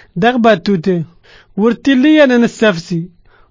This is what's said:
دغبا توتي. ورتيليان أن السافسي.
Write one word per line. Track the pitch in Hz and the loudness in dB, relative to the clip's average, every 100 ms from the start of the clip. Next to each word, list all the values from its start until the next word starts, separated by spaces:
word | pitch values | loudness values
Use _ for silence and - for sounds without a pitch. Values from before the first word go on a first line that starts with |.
| - 170 | -14 -4
دغبا | 226 254 226 | -2 0 0
توتي. | 196 202 190 190 175 156 _ _ - _ 190 | 0 -2 -4 -2 -4 -6 _ _ -20 _ -4
ورتيليان | 226 - 277 262 294 311 277 | -2 -2 -2 0 2 4 2
أن | 240 | 2
السافسي. | 233 - 214 165 - 170 175 _ _ _ _ | -2 0 -2 -2 -6 -8 -8 _ _ _ _